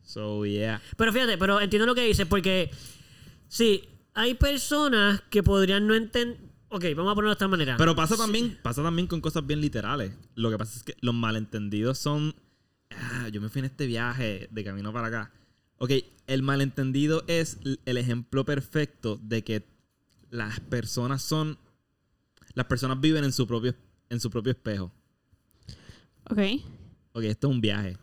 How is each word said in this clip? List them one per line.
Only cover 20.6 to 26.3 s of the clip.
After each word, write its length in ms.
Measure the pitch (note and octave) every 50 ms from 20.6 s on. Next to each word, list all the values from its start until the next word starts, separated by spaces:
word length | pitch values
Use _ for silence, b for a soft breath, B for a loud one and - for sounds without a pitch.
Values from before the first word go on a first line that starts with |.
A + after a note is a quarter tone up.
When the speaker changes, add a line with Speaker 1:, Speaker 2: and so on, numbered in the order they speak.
Speaker 1:
personas 600 | - - B2+ A#2+ A2+ - - B2+ A#2+ B2+ C#3 C3
son, 380 | - - D#3 D#3 D#3 D#3 D3 _ _ _ _ _ _ _ _ _ _ _ _ _ _ _ _ _ - _ -
las 100 | C3 B2+
personas 340 | - C3 A#2 B2 C3 C3 C3+
viven 240 | C3+ D#3 D#3+ D#3 C#3+
en 80 | C3+
su 140 | B2+ - C3
propio, 300 | G#2 A#2+ A2+ A2+ D3 C#3+ _ _ _ _ _ _ _
en 100 | A#2+ A#2
su 120 | - A#2
propio 200 | - A#2+ G#2+ C3
espejo. 400 | B2+ _ _ A2+ G#2 G2 F#2 F2 - _ _ _ _ _ _ _ _ _ _ _ _ B B B B B B B B B B B B _ _
Speaker 3:
Ok. 100 | -